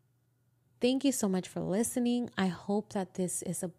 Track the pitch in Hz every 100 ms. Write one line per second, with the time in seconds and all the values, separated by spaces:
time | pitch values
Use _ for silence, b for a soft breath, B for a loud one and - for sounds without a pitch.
0 | _ _ _ _ _ _ _ - 247 262
1 | 277 240 202 185 180 175 165 185 233 254
2 | 240 240 240 - 190 170 - 202 208 208
3 | 180 - 180 - - 165 180